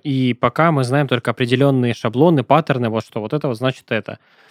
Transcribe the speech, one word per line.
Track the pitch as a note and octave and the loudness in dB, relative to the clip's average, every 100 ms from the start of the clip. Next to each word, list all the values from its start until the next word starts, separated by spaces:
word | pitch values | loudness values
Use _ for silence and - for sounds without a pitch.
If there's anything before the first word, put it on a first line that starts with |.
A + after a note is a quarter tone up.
и | D3+ C3+ B2+ | -4 0 0
пока | A#2+ B2 - E3 | 0 -2 2 2
мы | D3 | 2
знаем | B2 C#3 D3 | 0 0 0
только | B2 B2 | -2 -4
определенные | A#2 B2 B2+ C#3 C3 A#2+ A#2 | -4 -2 2 2 2 0 -2
шаблоны, | A#2 A#2+ E3 D#3 | -4 2 4 4
паттерны, | A#2+ D3 D#3 B2+ A#2+ | 2 2 2 -2 -2
вот | A2 - | -4 -6
что | A2+ | -10
вот | G#2+ | -6
это | D3+ C#3+ | -6 -6
вот | A2+ | -4
значит | C3 C#3 _ | -4 -6 _
это. | A2+ - G#2+ _ _ _ | -6 -6 -14 _ _ _